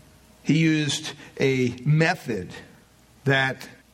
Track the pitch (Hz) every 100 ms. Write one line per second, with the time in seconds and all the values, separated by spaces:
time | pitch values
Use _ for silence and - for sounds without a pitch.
0 | - - - - - 151 160 156 147 -
1 | - - - - 135 131 123 - - 156
2 | 165 180 - 104 87 - - - _ _
3 | _ _ 135 135 131 127 - - _